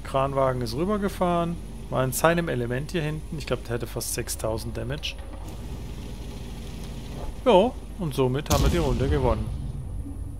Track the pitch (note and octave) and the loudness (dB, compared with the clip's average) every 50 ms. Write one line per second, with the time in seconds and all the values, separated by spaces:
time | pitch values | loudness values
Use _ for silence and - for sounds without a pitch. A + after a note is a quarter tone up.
0 | - - - C3+ C3+ C#3 C3+ C3+ C3+ C3 B2+ B2+ B2 A2+ A2+ C3+ F3 F#3+ G#3+ G3+ | -6 -2 0 2 2 2 2 4 4 4 2 2 0 -2 -2 0 0 0 0 0
1 | G3+ F#3+ - - F#3 F3 F3 E3+ E3+ E3+ E3+ E3+ - - - - - - C3 B2+ | 0 -2 0 2 2 2 4 2 2 0 -2 -4 -6 -8 -10 -10 -8 -2 0 2
2 | C3 C3 B2+ - - D#3+ E3+ F3 E3+ D#3+ C3+ B2 A#2+ A#2 B2 B2+ D3+ D3+ - F3 | 2 2 2 4 6 6 6 6 4 2 0 0 0 0 0 -2 -2 -2 -2 -2
3 | D3 D3+ D3+ D#3 - - F3 D3+ B2 - B2+ - - - A#2 A#2+ A#2 - - A#2+ | 0 0 -2 -4 -6 -6 -6 -6 -2 -2 -2 -2 -2 -2 -4 -2 -2 -4 -4 -4
4 | - - - - A2+ - - - - A2+ A2 A2 A2 A#2 A2 A2+ A#2 A#2+ C#3+ D#3 | -4 -4 -2 -4 -4 -4 -4 -2 -2 -2 -2 -2 -2 -4 -6 -6 -4 -4 -4 -4
5 | - - - - - - - - - - - - - - - - - - - - | -4 -6 -6 -8 -8 -10 -10 -10 -10 -10 -10 -8 -8 -8 -8 -8 -8 -8 -8 -8
6 | - - - - - - - - - - - - - - - - - - - - | -8 -8 -8 -8 -8 -8 -8 -8 -8 -8 -8 -8 -8 -8 -8 -8 -8 -8 -8 -8
7 | - - - - - - - - - C4 G#3+ F3+ G#3 B3+ - - - - - - | -8 -8 -8 -6 -6 -6 -6 0 6 8 8 10 8 8 4 -2 -8 -10 -6 -4
8 | F#3 D#3 B2+ C3+ C3 B2+ B2+ C#3 - - D3+ C#3+ D3+ D3+ - F3 D#3+ C3+ B2 A2 | -4 -2 2 2 2 2 2 0 2 2 4 6 6 6 4 4 4 2 2 2
9 | B2+ C#3 D3 C#3+ C3 A#2+ A2 - - - - - - - - - - - - - | 2 2 2 4 4 4 2 2 0 -4 -4 -4 -6 -6 -6 -6 -6 -6 -6 -6
10 | - C#4 C#4 - - - - - | -6 -6 -8 -8 -8 -8 -8 -8